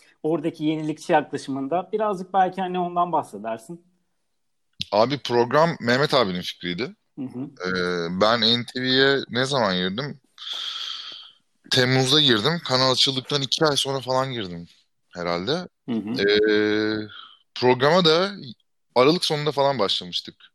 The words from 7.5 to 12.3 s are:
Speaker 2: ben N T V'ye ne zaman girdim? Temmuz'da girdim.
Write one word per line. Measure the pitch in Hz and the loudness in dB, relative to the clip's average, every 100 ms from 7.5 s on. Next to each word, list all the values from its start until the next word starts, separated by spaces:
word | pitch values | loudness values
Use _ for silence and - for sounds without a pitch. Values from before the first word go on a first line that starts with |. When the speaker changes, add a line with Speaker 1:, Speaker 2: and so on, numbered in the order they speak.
| - 90 92 90 87 85 92 | -8 -4 -2 -2 -2 -4 2
Speaker 2:
ben | 107 117 | 4 4
N | 110 120 120 | 2 0 -2
T | 127 | -6
V'ye | 127 131 135 135 - | 0 4 4 2 0
ne | 113 131 | -2 0
zaman | 139 107 92 | 2 2 2
girdim? | 92 101 143 - _ - - - - - - - - - - _ _ _ - | -2 -4 -8 -12 _ -18 -14 -10 -10 -10 -12 -12 -14 -18 -20 _ _ _ -2
Temmuz'da | - 127 131 131 151 | 2 4 2 4 2
girdim. | 143 | 4